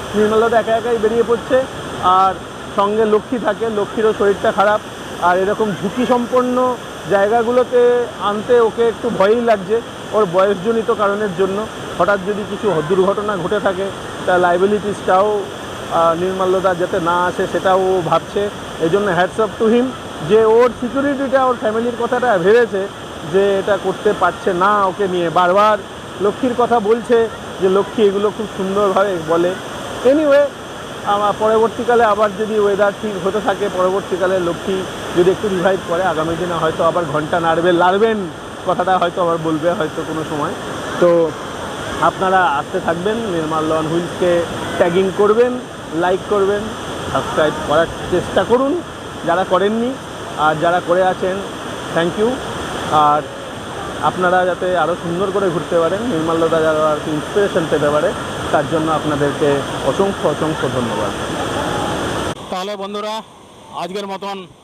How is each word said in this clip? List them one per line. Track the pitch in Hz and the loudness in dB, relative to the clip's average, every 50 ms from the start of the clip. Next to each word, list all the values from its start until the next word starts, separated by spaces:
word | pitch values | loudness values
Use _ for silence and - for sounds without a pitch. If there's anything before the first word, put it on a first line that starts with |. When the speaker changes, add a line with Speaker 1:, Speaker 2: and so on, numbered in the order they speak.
| - - - | -8 -4 0
Speaker 1:
নির্মাল্যদা | 202 214 214 220 214 220 233 226 226 | 0 2 2 4 4 2 4 4 2
একা | 214 220 226 226 | 2 2 0 0
একাই | 214 240 240 233 | 0 0 0 2
বেরিয়ে | 202 214 226 233 226 - | 2 2 2 2 2 2
পড়ছে। | 233 220 - - 277 254 262 262 - - - - - - - | 0 -2 0 0 2 2 0 0 -6 -10 -10 -10 -6 -2 0
আর | 180 185 185 190 190 185 175 - - - - - - - | 2 4 4 4 2 0 -2 -8 -14 -14 -14 -14 -6 -2
সঙ্গে | 208 202 202 208 220 226 | 0 0 2 2 2 2
লক্ষ্মী | 214 208 214 208 - 262 240 | 4 2 2 0 0 -4 -4
থাকে, | - - 208 180 220 226 | -2 -2 -2 -2 -2 -4
লক্ষ্মীরও | 220 208 202 - - 240 214 220 208 202 | -2 -2 -4 -4 -2 0 0 0 2 2
শরীরটা | 202 202 196 180 - 226 | 2 2 2 2 0 0
খারাপ। | - 202 196 208 208 214 - - - - - - - - | 2 2 2 2 2 0 -2 -6 -14 -14 -14 -12 -8 -2
আর | 170 175 180 185 | 0 2 2 2
এরকম | 190 190 208 - 220 214 185 - | 2 0 0 0 -2 -2 -2 -2
ঝুঁকি | - 202 - 247 247 | -4 -4 -2 -2 0
সম্পন্ন | 202 247 247 240 208 247 254 247 254 247 254 254 254 247 226 - - - - - 160 | 2 2 0 0 0 0 0 2 2 0 0 0 0 -2 -4 -8 -12 -14 -10 -4 0
জায়গাগুলোতে | 190 196 196 208 220 240 226 226 247 254 247 - 254 247 240 240 240 240 240 226 - 175 | 2 2 4 4 2 2 2 2 2 2 2 2 4 4 4 4 4 2 0 -4 -6 -4
আনতে | 175 202 202 214 202 - 247 240 | -4 -2 -2 -2 0 2 4 4
ওকে | 233 220 - - 233 233 | 4 4 2 2 0 0
একটু | 214 - - 240 | 0 -2 -4 -2
ভয়ই | 196 165 190 202 220 247 | 0 2 4 4 4 4
লাগছে, | 233 233 220 202 185 175 220 233 240 - - - - - - | 4 2 2 2 0 -2 -2 -2 -2 -4 -12 -14 -10 -4 0
ওর | 208 214 185 165 | 0 0 2 2
বয়সজনিত | 185 190 208 202 185 170 226 226 226 208 233 226 | 2 4 2 2 0 0 0 0 0 0 0 0
কারণের | 196 214 202 202 208 214 202 175 160 | 0 0 0 0 0 -2 -2 -2 0
জন্য। | 196 185 190 202 220 220 - - - - - - | 0 0 -2 -4 -6 -8 -10 -12 -12 -6 -2 0
হঠাৎ | 175 185 202 202 180 190 | 2 2 2 0 0 -4
যদি | 208 196 214 180 | -4 -4 -6 -6
কিছু | 202 185 - 214 | -6 -4 -2 0
হ-, | 175 160 151 151 | 0 0 0 0
দুর্ঘটনা | 190 185 185 185 202 208 202 208 208 185 | 2 2 4 2 2 0 -2 -4 -2 -2
ঘটে | 160 180 214 208 | -2 -2 -2 0
থাকে, | - 196 196 180 196 196 180 - - - - - - | 0 0 0 -2 -4 -6 -6 -8 -12 -12 -12 -6 -2
তা | - 185 180 | 2 2 4
লায়াবিলিটিসটাও, | 180 175 175 175 185 202 208 208 175 208 190 - - - 185 185 202 214 208 208 190 - - - - - - - - - | 4 4 4 4 4 2 2 0 -2 -2 -6 -4 0 2 4 4 4 2 0 -2 -4 -6 -10 -12 -12 -12 -12 -12 -8 -4
আহ, | - 165 165 165 160 | 0 2 2 2 2
নির্মাল্যদা | 165 180 190 190 190 190 185 185 190 175 190 185 | 2 0 -2 0 0 0 2 2 2 2 2 0
যাতে | 170 180 180 196 196 | 0 -2 -2 -2 0
না | 165 165 175 175 180 | 0 0 2 2 0
আসে, | 180 175 - 190 170 | 0 0 -2 -2 -2
সেটাও | - 175 170 190 185 190 | -2 0 2 2 2 4
ও | 190 185 190 185 165 | 2 2 2 0 2
ভাবছে। | 160 151 165 - - - 208 202 208 202 - - - - - | 2 0 0 0 -2 -4 -4 -4 -4 -6 -8 -12 -12 -6 -2
এই | 160 165 | -2 0
জন্য | 165 202 208 208 | 2 2 2 2
hats | 175 165 185 185 - - | 2 2 0 0 0 0
off | 220 202 - - 233 | -2 -2 0 0 2
to | 220 226 | 4 4
him | 240 247 262 240 - - - - - 165 151 | 4 2 0 -4 -8 -12 -12 -12 -8 0 4
যে | 202 220 226 | 4 6 6
ওর | 220 220 233 247 247 233 - | 6 6 6 6 4 2 -2
সিকিউরিটিটা, | 254 240 202 277 277 285 285 262 277 262 254 269 262 | -6 -4 -2 0 0 0 0 -2 -2 0 2 2 2
ওর | 254 247 220 | 2 2 0
ফ্যামিলির | 240 220 214 226 233 247 233 220 | -2 -2 -2 0 -2 -2 -2 -2
কথাটা | 233 233 247 247 233 247 214 185 | -2 -2 0 0 2 2 2 4
ভেবেছে | 170 190 220 240 240 208 202 190 190 196 - - - - - - - 160 151 | 4 6 6 6 6 4 0 -2 -4 -4 -8 -10 -14 -14 -12 -12 -6 -2 2
যে | 190 196 202 196 190 | 2 4 4 2 2
এটা | 190 202 202 185 170 | 2 0 0 0 0
করতে | 190 175 - - 214 202 - | -2 -2 0 0 0 0 2
পারছে | 185 175 165 - - 214 185 | 2 0 0 0 -2 -2 0
না | 175 185 202 208 208 196 | 2 4 4 4 4 2
ওকে | 190 175 196 202 185 | 2 0 0 -2 -2
নিয়ে। | 180 180 175 165 | 0 0 0 0
বারবার | 156 185 180 175 180 202 208 214 214 202 202 - - - - - - - | 2 2 4 4 4 6 6 4 4 2 -2 -6 -14 -14 -14 -12 -6 -2
লক্ষ্মীর | 180 208 - - - 254 240 - | -2 -2 0 0 -2 -2 0 0
কথা | 247 - 233 240 | 0 2 2 2
বলছে | 202 202 226 240 214 - 247 233 226 214 - - - - - - | 4 2 2 2 2 2 2 2 2 2 -2 -8 -12 -12 -6 0
যে, | 175 190 | 0 2
"লক্ষ্মী, | 185 247 247 - - - 214 | 4 2 2 0 2 2 4
এগুলো | 202 190 202 202 208 - - | 4 4 2 0 -2 -2 -4
খুব | 220 185 - - | -8 -8 -6 -4
সুন্দরভাবে | 190 190 196 202 208 196 190 185 196 208 190 170 156 151 | -4 -2 0 0 2 2 2 2 2 0 0 -2 -2 0
বলে।" | 165 170 175 180 185 214 - - - - - - - - - | 0 2 2 0 -2 -4 -8 -10 -12 -12 -10 -10 -6 0 2
Anyway, | 240 277 311 311 294 277 285 285 277 - - - - - - - - - - - | 4 4 4 4 4 6 4 4 2 0 -8 -14 -14 -14 -14 -14 -14 -12 -8 -4
আমার | - 202 202 208 208 196 - | -2 0 2 2 0 0 2
পরবর্তীকালে | 214 214 220 220 226 226 - - 240 208 240 233 233 | 2 2 4 4 4 2 0 -2 0 2 4 4 4
আবার | 214 202 208 220 214 190 196 | 4 4 4 2 0 0 -2
যদি | 220 202 220 214 | -4 -2 0 2
ওয়েদার | 202 202 202 190 208 202 202 - | 2 2 2 2 2 2 0 -2
ঠিক | - 214 208 185 165 196 | -4 -6 -4 -2 -2 -2
হতে | - 214 196 | -2 0 0
থাকে, | 269 196 - 202 202 180 180 | -2 -2 0 -2 -4 0 0
পরবর্তীকালে | 180 185 185 196 - - 202 170 190 185 190 190 | 0 0 0 -2 -2 -2 -2 0 0 0 0 0
লক্ষ্মী | 175 170 170 - - - 190 190 185 - - - - - - 170 | 0 -2 -4 -4 -4 -4 -4 -4 -4 -6 -8 -10 -10 -2 2 4
যদি | 175 180 | 4 4
একটু | 185 - - 208 | 4 2 0 -2
রিভাইভ | 190 185 165 190 190 180 - - | 0 2 2 2 2 0 0 -2
করে, | 170 170 185 | -2 0 0
আগামী | 180 160 151 160 165 165 160 | 0 0 0 0 -2 -2 -2
দিনে | 180 175 175 | -2 -2 -2
হয়তো | 165 160 160 160 - 170 | 0 0 0 0 2 2
আবার | 165 156 175 175 | 2 2 2 0
ঘন্টা | 147 135 151 151 151 - 175 | 0 -2 -2 -2 0 0 0
নাড়বে, | 165 165 165 165 165 180 | 2 2 2 2 4 4
লাড়বেন, | 180 165 180 180 185 202 220 226 220 214 190 165 143 - - - - - - 185 | 4 4 6 4 4 4 4 2 2 0 -4 -6 -8 -10 -14 -14 -14 -6 -2 -2
কথাটা | 175 160 180 180 185 180 | 0 0 2 2 2 2
হয়তো | 175 175 160 185 | 2 0 0 0
আবার | 180 170 165 170 160 | 0 0 0 0 0
বলবে | 165 160 151 147 175 | -2 -2 0 0 0
হয়তো | 170 - 156 156 - 160 156 160 | 0 0 -2 -4 -4 -6 -6 -6
কোনো | 160 160 151 - | -4 -6 -6 -4
সময়। | 156 147 143 170 208 - - - - - - - - - | -4 -4 -4 -4 -4 -6 -8 -10 -8 -8 -8 -6 0 2
তো | 180 175 175 170 165 156 151 - - - - - - - - - - - - - | 4 4 6 4 2 2 -2 -6 -10 -10 -10 -10 -10 -10 -10 -10 -8 -8 -4 0
আপনারা | 156 165 165 - 190 185 190 190 180 | 0 0 0 0 0 2 2 4 4
আসতে | 165 143 143 143 - - 190 | 2 2 0 -2 -4 -4 -4
থাকবেন, | 165 202 165 170 180 208 226 233 | -2 -2 -2 -2 -2 -2 -2 -2
নির্মাল | 233 214 175 165 156 156 160 156 156 | -4 -4 -2 -2 -2 -2 -2 0 0
লন | 156 156 160 156 156 | 0 0 0 0 0
হুইলসকে | 160 170 175 160 - - 180 180 175 170 165 - - - - - - - | -2 -2 -2 -4 -4 0 2 2 2 2 0 -2 -4 -6 -6 -4 0 0
ট্যাগিং | 196 180 170 190 190 190 170 175 | 2 2 2 2 2 2 2 2
করবেন, | 208 202 214 226 240 247 247 247 - - - - - - 156 | 4 4 6 4 4 2 2 -4 -8 -10 -14 -14 -12 -8 -4
লাইক | 160 175 180 190 185 - - | -2 0 0 0 0 0 0
করবেন, | 214 202 196 190 202 208 214 220 220 - - - - - - - | 0 2 2 2 0 0 -2 -6 -8 -8 -8 -8 -8 -8 -6 -4
সাবস্ক্রাইব | - 135 131 - - - 156 151 151 - - - | -2 -2 -2 -2 0 0 0 0 0 -2 -2 0
করার | 143 160 165 156 - - - - | 2 2 2 0 -2 -8 -6 -2
চেষ্টা | 180 175 151 - - 214 190 | -2 -2 -2 -2 -2 -2 0
করুন | 175 226 247 269 277 294 349 - - - - - - - - - | 2 2 2 2 2 -2 -2 -4 -8 -12 -14 -14 -14 -12 -6 -2
যারা | 156 170 180 190 | 0 0 0 0
করেননি, | 180 185 180 196 202 220 226 233 247 269 262 - - - - - - - - | 2 2 2 2 2 0 0 -2 -2 -4 -6 -10 -12 -12 -12 -12 -10 -4 0
আর | 147 156 156 151 | 0 0 2 2
যারা | 160 170 170 180 170 151 | 2 2 2 0 0 0
করে | 175 185 185 | 2 2 2
আছেন, | 185 180 - 190 185 185 196 196 - - - - - - - - - - | 2 0 0 -2 -4 -4 -4 -6 -8 -10 -10 -10 -10 -10 -10 -8 -4 -2
thank | 165 165 175 - 208 | -2 0 0 0 0
you। | 214 240 254 277 - - - - - - - - - - | 0 0 0 -2 -6 -8 -8 -8 -8 -8 -8 -8 -4 0
আর | 147 156 151 147 147 151 147 - - - - - - - - - - - - - - - - | 2 4 4 4 4 2 0 -4 -10 -12 -12 -12 -12 -12 -12 -12 -12 -10 -10 -10 -8 -4 -2
আপনারা | 151 156 175 185 180 180 185 180 | -2 -2 0 0 2 2 2 2
যাতে | 180 175 170 185 180 180 175 | 2 0 -2 -2 0 0 0
আরও | 156 156 175 | 0 0 -2
সুন্দর | - - 170 170 175 202 196 180 | -2 -4 -4 -4 -2 -2 -2 0
করে | 202 196 185 | 0 0 0
ঘুরতে | 151 175 156 - 180 170 | 0 -2 -2 0 0 2
পারেন, | 165 165 185 202 | 2 2 0 -2
নির্মাল্যদা | 233 254 214 160 160 165 165 165 165 165 160 165 | -2 -2 -2 -2 0 0 0 2 2 2 2 2
যারা | 156 160 156 156 156 156 | 2 2 2 2 2 0
আর | 151 143 139 | 0 0 -2
কি | 160 | -4
ইন্সপিরেশন | 156 151 139 - - 208 - - - 196 160 147 | -4 -4 -4 -2 0 0 2 2 2 0 0 0
পেতে | 160 151 151 147 | 0 0 2 2
পারে, | 147 151 156 196 - - - - - - - - | 2 2 2 0 -2 -2 -6 -8 -8 -8 -4 -2
তার | - 160 143 131 | 0 0 0 0
জন্য | 156 160 156 160 | -2 -2 0 0
আপনাদেরকে | 160 147 143 151 151 139 147 143 131 - 156 143 143 139 135 135 - - - | -2 -2 -2 -2 -2 0 0 -2 0 0 0 0 0 0 -2 -4 -6 -4 -2
অসংখ্য, | 143 127 - 196 196 196 - - 170 | -2 0 0 0 0 0 -2 -2 -2
অসংখ্য | 147 - 156 156 156 147 - 131 | -2 0 -2 -2 -2 -2 -2 -2
ধন্যবাদ। | 123 127 120 113 110 104 107 101 104 - - - - - - - - - - - - - - - - - - - - - - - - - - - | -2 -2 -2 -2 -2 -4 -4 -4 -6 -6 -8 -6 -6 -6 -6 -6 -4 -4 -4 -4 -4 -4 -4 -4 -4 -4 -4 -6 -6 -6 -6 -6 -8 -10 -10 -10
Speaker 2:
তাহলে | 196 185 185 196 208 | -8 -8 -6 -6 -8
বন্ধুরা, | 196 196 196 202 208 208 214 220 220 - - - - - - - - - - - | -8 -8 -8 -8 -8 -6 -6 -8 -8 -10 -12 -18 -20 -20 -20 -20 -20 -20 -14 -10
আজকের | 147 165 170 185 208 202 196 | -8 -8 -8 -8 -8 -8 -8
মতন | 190 190 196 202 196 196 185 151 123 - | -8 -8 -8 -8 -10 -10 -12 -16 -20 -20